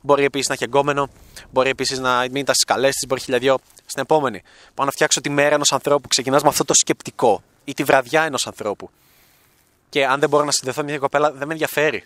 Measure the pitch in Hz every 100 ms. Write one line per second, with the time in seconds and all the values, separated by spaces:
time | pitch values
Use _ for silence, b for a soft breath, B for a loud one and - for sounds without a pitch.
0 | 139 143 139 139 127 135 117 139 139 143
1 | 139 B B B B 131 131 127 127 135
2 | 127 123 127 135 135 127 - 117 135 135
3 | 127 127 - 123 131 131 _ - - -
4 | 131 156 135 98 b b b - 139 -
5 | 151 - 143 143 147 147 143 135 - 143
6 | - - 127 139 147 - 156 160 - 156
7 | - - 120 95 _ _ - 135 143 139
8 | 123 156 160 127 - - 104 98 92 b
9 | b b b b b b b _ _ 143
10 | 135 139 147 147 147 - 131 127 147 147
11 | 135 143 147 135 143 160 151 - 151 110